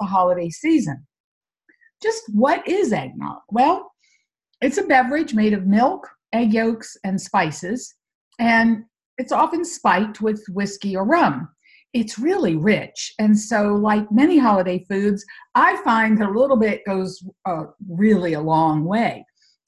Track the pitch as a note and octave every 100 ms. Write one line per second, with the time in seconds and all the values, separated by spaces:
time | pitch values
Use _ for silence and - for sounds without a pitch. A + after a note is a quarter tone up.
0 | G3+ F#3+ F3+ F3 E3+ E3 D#4 D#4+ F3 B2+
1 | - _ _ _ _ _ _ _ _ _
2 | A4 A4+ - G#3 C4+ F#4 - F#4+ D#4+ E3+
3 | C3 C#3+ C#3+ - - A3+ C#4 F#4+ - _
4 | _ _ _ _ _ - C#4 E4 F#4 C4
5 | B3 D4 D#4 G#3+ G#3+ G3+ F#3 G#3 C4+ F#4+
6 | - _ _ A3+ A#3 A3+ A3+ A3+ - -
7 | G3 F#3+ - G3+ E3 D3+ F3+ B3+ - _
8 | _ _ _ - A#3 A3+ A#3 A3 - _
9 | _ - B3+ C4+ D#4+ E4+ E4+ - G#3+ F#3
10 | G#3+ - G#3+ G#3+ - F#3 G3+ G3+ G3+ F#3+
11 | G3+ E4+ B3 C#3+ D#3+ _ _ _ _ A#3+
12 | G#3+ - C#4+ G4 A3+ D#3+ F#3 F3+ - -
13 | - - G#3+ G#3 - A3 G#3 G#3 G#3+ G#3+
14 | G#3+ G#3+ D4+ E4 A#3+ G3 F3+ F3+ - G3
15 | G3+ G3+ - - - B3+ E4 F#4+ C4+ A3+
16 | A3 A3 G3+ G#3 C#4 B3 G#3+ G3 G3 F#3+
17 | F#3 - F#3 - F#3+ D#3+ D#3 - F3+ E3+
18 | G#3+ G#3 F3 D3+ D#3 D#3+ D#3+ D3+ D#3+ G#3+
19 | G3+ - - _ _ _